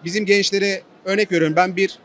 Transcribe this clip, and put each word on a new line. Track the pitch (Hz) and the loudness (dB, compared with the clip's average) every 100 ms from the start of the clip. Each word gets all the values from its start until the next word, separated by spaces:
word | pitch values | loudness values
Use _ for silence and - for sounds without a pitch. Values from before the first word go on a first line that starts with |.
| 165 | -4
Bizim | 196 196 | -4 2
gençlere | 202 190 196 202 190 - - 185 | 2 2 -2 -2 -4 -10 -14 -4
örnek | 196 208 | -2 0
veriyorum, | 175 160 160 | 0 2 2
ben | 185 180 | 0 0
bir | 190 - | -4 -4